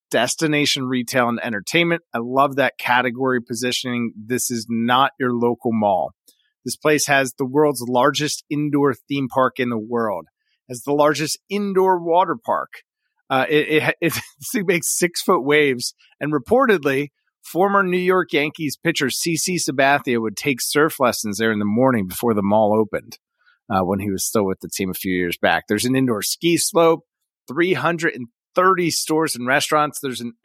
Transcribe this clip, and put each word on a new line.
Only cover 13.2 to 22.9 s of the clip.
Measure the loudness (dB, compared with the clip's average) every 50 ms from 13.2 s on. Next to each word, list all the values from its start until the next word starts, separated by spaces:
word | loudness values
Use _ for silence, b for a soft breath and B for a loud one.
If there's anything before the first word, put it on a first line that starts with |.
| _ -2
Uh, | 0 0 2 2
it, | 2 2 2 2
it, | 2 2 2 0 0
<laughs> | 0
it, | -2 -2
this | -2 -4 -8 -12 -18 _ -10 -6
thing | -4 -2 0
makes | 0 -2 -2 -2 -4 -2 -2
six-foot | -2 -2 -2 -2 0 0 0 2
waves, | 2 2 4 4 4 2 0 -2 -6 -8 -10 b b b b _
and | -4 -2
reportedly, | -2 -2 0 2 2 4 4 4 2 2 2 0 0 0 -2 -6 _ _ _ _ _ _
former | -18 -6 -2 0 2 2 2 2
New | 2 2 0
York | 0 2 2 2 2 0 0 0
Yankees | 0 0 -2 -4 -6 -6 -6 -6
pitcher | -4 -2 -2 0 0 -2 -2
C | -2 -2 -2 -2 -2
C | -2 -2 -2 -2
Sabathia | -2 -2 -2 0 2 2 4 2 2 0 0 0 0
would | -2 -4 -6
take | -4 -2 -2 -2 -2
surf | -4 -2 2 2 2 2 2 2
lessons | 0 0 0 -2 -4 -6 -2 0
there | 0 0
in | 0 0
the | 0
morning | 0 2 2 4 4 4 2 -2
before | -4 -6 -2 -2 0 0
the | 0
mall | 2 2 2 4 4 4 2 2
opened, | 0 0